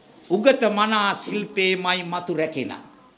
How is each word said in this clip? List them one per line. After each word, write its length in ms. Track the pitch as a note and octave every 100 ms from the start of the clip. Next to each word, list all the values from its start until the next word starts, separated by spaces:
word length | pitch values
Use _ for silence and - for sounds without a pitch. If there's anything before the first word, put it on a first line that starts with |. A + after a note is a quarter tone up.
| - - -
උගත 320 | G3 B3 C4 A3
මනා 460 | G3+ G#3+ A3 G3+
ශිල්පේමයි 880 | F3+ - G#3 G#3 G3 F#3 F#3 F#3 F#3
මතු 300 | E3+ F3 F3
රැකෙන. 380 | D#3 D#3 C3+ A#2 G2 - - -